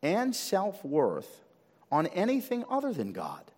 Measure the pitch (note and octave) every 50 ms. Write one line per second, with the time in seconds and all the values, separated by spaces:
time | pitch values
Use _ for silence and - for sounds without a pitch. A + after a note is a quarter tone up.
0 | - D3 F3 A3 B3 C4 A#3+ - - - - F#3+ F#3+ G#3 G3 - - C#3+ C#3+ D3+
1 | C#3 G#2+ E2+ C#2+ - - - - - _ _ _ _ _ _ _ _ _ - D3
2 | D#3+ E3 - F3+ G3 A#3 C4 C4+ A3 - B3 A#3+ A#3 - B3 C4+ C4+ C#4+ A#3 D3
3 | G#2+ G2 F#2 F#2 E2 D2+ D2+ D#2 - - -